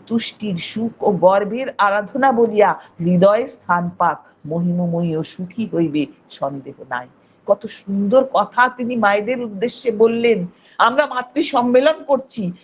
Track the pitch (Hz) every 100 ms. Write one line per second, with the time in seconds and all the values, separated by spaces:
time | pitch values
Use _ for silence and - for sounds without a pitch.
0 | - 226 - - 214 175 - 214 226 -
1 | 208 185 185 196 208 233 262 - 202 202
2 | 208 269 269 233 233 214 196 - - -
3 | 170 180 190 214 269 - - 175 175 -
4 | 175 151 - _ 147 165 175 175 175 170
5 | 170 156 165 - 180 - 208 165 165 147
6 | 139 - _ - 139 139 131 139 127 123
7 | 127 _ _ _ - 202 220 - - 196
8 | 202 254 269 196 202 - 254 247 233 247
9 | 208 202 208 254 240 196 233 - 240 208
10 | 226 233 233 208 175 - _ - 175 262
11 | 285 254 247 285 294 254 240 247 285 311
12 | - 277 269 - 185 180